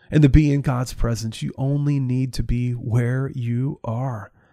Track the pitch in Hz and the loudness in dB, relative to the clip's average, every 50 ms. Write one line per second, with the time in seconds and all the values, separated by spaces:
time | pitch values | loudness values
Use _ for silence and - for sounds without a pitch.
0 | _ - - 156 147 139 123 151 156 143 139 143 135 151 127 123 123 120 - - | _ 0 4 6 8 8 8 8 6 6 2 0 0 -2 -2 -4 -4 -6 -4 -2
1 | - 120 117 110 113 110 110 - 120 107 - - 131 139 143 143 143 147 143 139 | -2 -2 -2 -2 -4 -6 -8 -8 -8 -8 -6 -4 -2 -2 0 0 0 0 0 0
2 | 135 123 127 131 131 127 - - 113 117 123 120 123 123 120 120 - 120 107 123 | 0 -2 -2 -2 -2 -2 -2 -4 -2 -2 -2 -2 -2 -2 -4 -4 -4 0 0 0
3 | 120 120 127 131 135 139 - 135 117 117 117 120 131 143 160 - - 117 113 117 | 2 0 0 -2 -4 -6 -6 -6 -4 -2 -2 -2 -2 -4 -6 -6 -8 -6 -6 -4
4 | 131 135 120 107 101 - _ _ _ _ | -4 -6 -6 -8 -12 -16 _ _ _ _